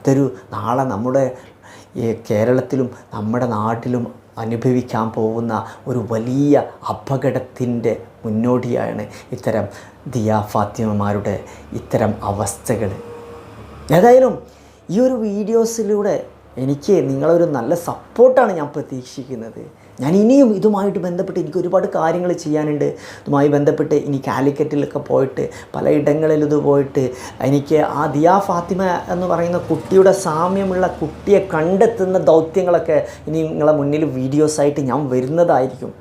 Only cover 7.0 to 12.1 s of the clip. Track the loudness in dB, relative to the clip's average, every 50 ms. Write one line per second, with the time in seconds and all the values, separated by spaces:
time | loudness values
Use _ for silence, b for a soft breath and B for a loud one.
7 | -6 -6 -4 -2 -2 -2 -2 -2 -8 -8 -8 -6 -4 -4 -4 -2 -2 -2 -2 -2
8 | -8 -18 -20 -10 -6 -4 -2 0 2 2 0 0 0 -2 -2 -2 -4 -4 -6 -8
9 | -10 -12 B B B B -14 -6 -4 -2 -2 -2 -4 -6 B B B B B B
10 | -16 -6 -4 -2 0 0 0 0 -2 -2 -2 -2 -2 -2 -4 -4 -4 -2 -2 -2
11 | -2 -2 -2 -4 -4 -4 -6 -6 -8 B B B B B -12 -12 -8 -4 -2 0
12 | 0 0